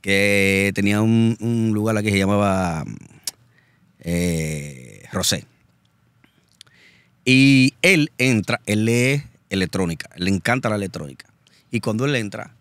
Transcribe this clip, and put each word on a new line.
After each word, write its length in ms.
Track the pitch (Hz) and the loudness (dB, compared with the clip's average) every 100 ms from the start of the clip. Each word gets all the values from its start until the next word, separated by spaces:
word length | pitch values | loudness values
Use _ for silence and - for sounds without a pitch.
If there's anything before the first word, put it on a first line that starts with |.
que 720 | 98 98 101 101 98 98 101 | 0 2 2 2 2 2 0
tenía 260 | 98 101 104 | 0 0 2
un, 340 | 110 113 113 113 | 2 4 2 0
un 320 | 113 117 113 | -2 0 0
lugar 240 | 107 110 107 | 0 0 -2
aquí 100 | 107 | 0
que 60 | |
se 60 | 98 | 0
llamaba, 640 | 95 101 101 95 90 80 - - - - - _ _ _ _ _ _ _ | 2 2 2 0 -2 -4 -8 -14 -18 -14 -14 _ _ _ _ _ _ _
eh, 1000 | 85 87 87 82 78 78 73 65 62 50 - | -6 -2 -2 -2 -4 -6 -10 -16 -20 -20 -10
Rosé. 320 | 90 90 - - _ _ _ _ _ _ _ _ _ _ _ - _ _ _ _ _ | -6 -4 -4 -8 _ _ _ _ _ _ _ _ _ _ _ -20 _ _ _ _ _
Y 500 | - 131 135 135 131 - | 2 6 6 6 4 2
él 280 | 175 185 147 _ | 2 2 0 _
entra, 420 | 127 113 90 120 - | 0 0 0 -6 -2
él 200 | 107 110 | -2 0
lee 360 | 117 123 143 - _ _ | 2 2 0 -6 _ _
electrónica, 580 | 98 92 95 90 82 - - | -4 -2 -2 -4 -4 -12 -6
le 140 | 92 | -2
encanta 380 | 98 110 127 123 | -2 0 -2 -2
la 80 | 107 | -4
electrónica. 500 | 98 - 73 65 - _ _ _ _ | -6 -10 -14 -16 -20 _ _ _ _
Y 100 | 120 | -6
cuando 240 | 113 110 135 | -4 -4 -2
él 80 | 135 | -2
entra 380 | 104 107 - _ | -4 -10 -16 _